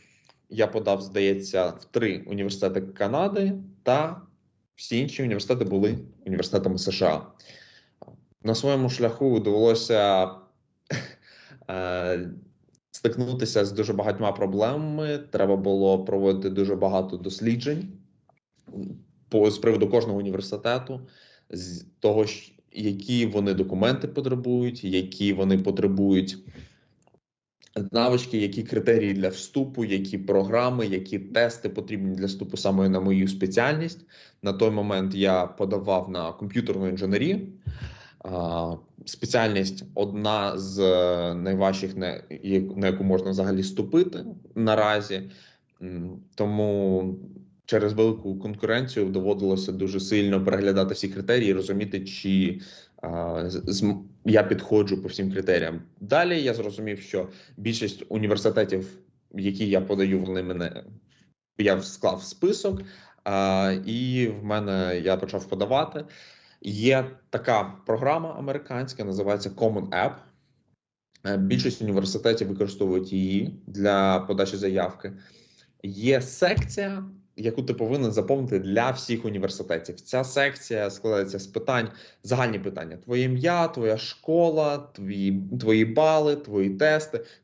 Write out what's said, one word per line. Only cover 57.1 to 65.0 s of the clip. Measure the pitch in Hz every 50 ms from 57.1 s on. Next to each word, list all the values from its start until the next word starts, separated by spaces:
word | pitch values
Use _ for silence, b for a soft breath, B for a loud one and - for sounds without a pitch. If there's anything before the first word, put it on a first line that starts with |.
| - 95 92 - B B B B B
більшість | B 101 113 113 - 117 98 - - - -
університетів, | - 107 107 101 107 101 101 110 95 110 104 95 98 95 92 - - - - _ _ _ _ _ -
які | 98 95 98 95 95 107 101
я | 98 95
подаю, | 95 95 101 98 95 95 98 92
вони | 92 95 92 92 90
мене, | 92 90 87 87 - - - - - - - _ _ b b b b _ _ _ _ _
я | - 104 101 95 92
склав | 95 - - - - 101 98 95 -
список, | - - - - 185 214 - - 196 - 95 98 B B B B B B B -
а, | 98 101 98 98 95 95 95 98 95 95 95 95
і | 98 113 120 127 127 127 127 123
в | 113 104 104 104
мене, | 104 104 107 104 101 95 92 92 90 90 90